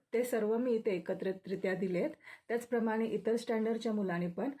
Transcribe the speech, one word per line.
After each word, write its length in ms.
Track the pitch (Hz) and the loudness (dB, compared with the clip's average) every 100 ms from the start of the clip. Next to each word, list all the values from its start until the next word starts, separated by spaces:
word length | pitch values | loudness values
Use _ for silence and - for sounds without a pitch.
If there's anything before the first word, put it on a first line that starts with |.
| _ | _
ते 100 | 233 | 0
सर्व 340 | 247 233 214 233 | 2 2 2 2
मी 140 | 254 | 2
इथे 200 | 226 226 | 2 2
एकत्रितरित्या 840 | 180 170 180 190 190 185 190 190 180 | 0 -2 -2 -2 -4 -6 -2 -2 0
दिलेत. 340 | 185 175 302 - - - - | 0 2 0 -4 -16 -20 -4
त्याचप्रमाणे 580 | 233 - 240 220 220 220 | -4 0 0 2 0 0
इतर 300 | 208 220 226 | 0 0 0
स्टँडर्डच्या 580 | 226 226 220 226 226 | 0 0 0 0 0
मुलांनी 340 | 214 190 175 175 | 0 0 0 -2
पण 220 | 175 254 277 | -2 -4 -6